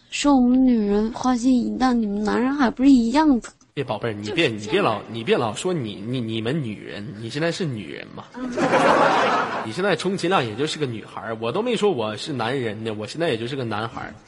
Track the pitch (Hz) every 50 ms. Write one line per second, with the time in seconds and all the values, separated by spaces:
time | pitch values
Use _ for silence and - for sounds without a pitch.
0 | _ _ - - - 285 285 262 247 247 254 254 262 254 247 226 208 202 202 208
1 | 220 226 247 - - 254 254 233 226 262 254 247 220 220 214 214 247 254 247 240
2 | 220 202 202 208 214 202 202 208 240 262 277 294 269 214 - - 254 277 277 247
3 | 226 226 233 294 320 302 262 226 - - - _ _ _ _ 143 135 127 117 104
4 | - 117 107 104 104 107 202 160 170 135 113 101 107 - - 202 190 131 110 101
5 | - - 110 117 117 151 214 180 123 110 104 - - 180 185 160 120 107 98 85
6 | 98 117 127 131 117 110 110 113 107 117 143 170 135 110 101 - - 57 69 101
7 | 104 - 101 104 117 113 117 147 160 170 165 - 196 147 123 107 92 71 65 50
8 | 50 52 - - - - - 247 254 254 240 - - - - - - - - -
9 | - - - - - - - - - - - - - 110 110 160 185 202 175 -
10 | - 180 202 175 - 170 196 175 135 113 104 113 143 156 - 156 151 127 113 104
11 | 95 - - - 92 110 113 110 113 117 131 190 226 254 233 196 208 208 175 120
12 | 107 107 107 104 - - 147 123 110 113 131 139 123 110 101 110 110 113 107 104
13 | 107 101 - 143 170 170 123 107 117 120 147 135 123 113 107 104 113 120 - -
14 | - - - - -